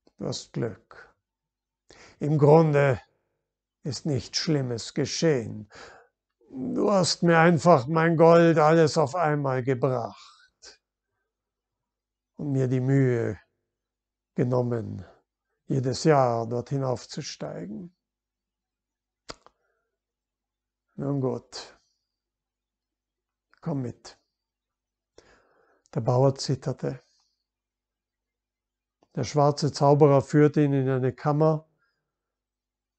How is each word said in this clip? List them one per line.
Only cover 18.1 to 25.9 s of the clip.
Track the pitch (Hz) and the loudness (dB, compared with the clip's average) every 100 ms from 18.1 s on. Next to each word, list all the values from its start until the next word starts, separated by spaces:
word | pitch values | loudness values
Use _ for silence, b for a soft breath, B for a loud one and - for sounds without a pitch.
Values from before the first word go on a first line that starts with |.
| _ _ _ _ _ _ _ _ _ _ _ _ - _ _ _ _ _ _ _ _ _ _ _ _ _ _ _ - | _ _ _ _ _ _ _ _ _ _ _ _ -20 _ _ _ _ _ _ _ _ _ _ _ _ _ _ _ -10
Nun | 139 143 | -6 -4
gut, | 131 120 _ - - _ _ _ _ _ _ _ _ _ _ _ _ _ _ _ _ _ _ _ | -4 -6 _ -20 -20 _ _ _ _ _ _ _ _ _ _ _ _ _ _ _ _ _ _ _
komm | - 143 | -8 -6
mit." | 123 - - _ _ _ _ _ _ _ _ _ _ _ b b b b b b b | -8 -12 -20 _ _ _ _ _ _ _ _ _ _ _ b b b b b b b